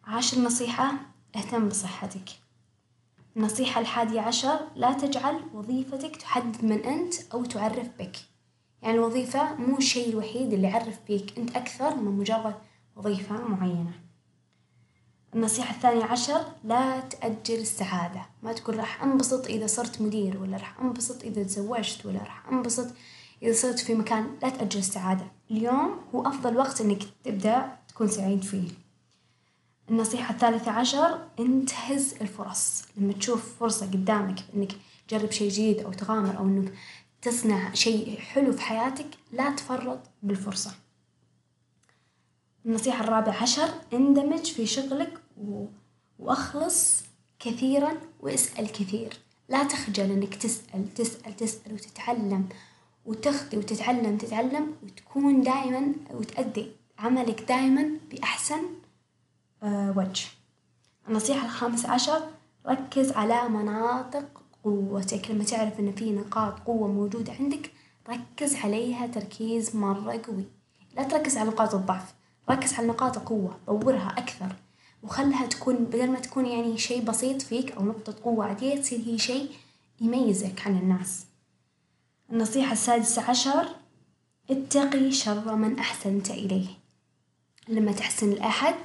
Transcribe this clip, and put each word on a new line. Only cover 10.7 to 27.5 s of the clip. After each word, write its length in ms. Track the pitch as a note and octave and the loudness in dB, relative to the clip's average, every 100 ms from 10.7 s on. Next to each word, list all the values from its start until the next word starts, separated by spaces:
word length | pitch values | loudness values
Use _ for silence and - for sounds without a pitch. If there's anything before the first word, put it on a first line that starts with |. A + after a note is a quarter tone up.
| A3 A3+ - - | 2 -2 -10 -4
فيك 320 | G3+ G3 - | -4 -2 -6
أنت 180 | A#3 B3+ | -4 -4
أكثر 400 | B3 - C#4+ C#4+ | -6 -2 -2 0
من 220 | G#3 G3 | 0 0
مجرد 360 | G3+ A3+ A3 G#3 - _ _ - | 0 0 -2 -6 -16 _ _ -6
وظيفة 520 | G#3 G3 - G#3+ A#3+ | -2 -2 -4 -6 -2
معينة. 440 | F#3 F3+ E3+ E3+ - - _ _ _ _ _ _ _ _ _ _ _ _ | 0 0 0 -4 -8 -20 _ _ _ _ _ _ _ _ _ _ _ _
النصيحة 400 | A3+ A3 - A#3+ | 0 2 0 -4
الثانية 300 | - B3 A#3 | 4 4 6
عشر: 400 | A3 B3 C#4+ D#4 D#4+ - | 2 0 2 0 -2 -10
"لا 360 | G#3+ A#3 C4 C4 | 0 2 2 0
تأجل 600 | B3+ - A3+ G#3+ - A3+ | -6 -6 -6 -4 -2 -2
السعادة." 640 | G#3+ - F#3+ F#3 F3 F#3+ - - | -2 -4 0 0 0 -6 -14 -12
ما 100 | A3 | -8
تقول: 240 | A3+ - A3 | -6 -4 -4
"راح 260 | A3 - | -4 -2
أنبسط 440 | C4+ C4+ - B3+ B3+ | 2 4 4 0 0
إذا 200 | A3 G#3+ | -4 -2
صرت 360 | A#3+ A#3 - | -2 -2 -2
مدير"، 400 | G#3+ G#3+ G3 F#3+ | -2 0 -2 -2
ولا 140 | F#3+ F#3+ | -4 -6
"راح 240 | F#3+ - | -8 -4
أنبسط 420 | B3+ A#3+ - - | -4 -2 -6 -6
إذا 180 | A#3 G#3 | -6 -4
تزوجت"، 640 | F#3+ G3+ G3+ A#3+ G3+ - G#3 | -2 -4 -2 -2 -4 -6 -6
ولا 120 | F#3+ | -6
"راح 300 | G#3 - - | -6 -14 -2
أنبسط 340 | B3+ A#3+ A#3+ A#3+ - - - - - | -2 0 -2 -4 -8 -20 -20 -20 -4
إذا 100 | A3+ | 2
صرت 260 | A3+ B3+ A#3+ | 2 2 0
في 160 | - | 0
مكان". 420 | A3+ G#3+ D#4+ A3+ - | 0 2 0 -2 -2
لا 60 | C4 | -4
تأجل 300 | C4 G#3 G3+ | -2 -2 -2
السعادة. 480 | F#3+ G3+ F#3 F#3+ F3+ - _ | -2 -2 0 0 -2 -16 _
اليوم 500 | A3 A#3 C4 F4 G4+ - | 0 2 2 2 -2 -4
هو 140 | B3 C4 | -2 -2
أفضل 280 | C#4 B3 A#3 | 0 2 2
وقت 240 | C4+ - | 2 2
إنك 220 | G#3+ G3 - - | 2 2 -2 -10
تبدأ 520 | C4 G3+ G#3+ | -6 0 4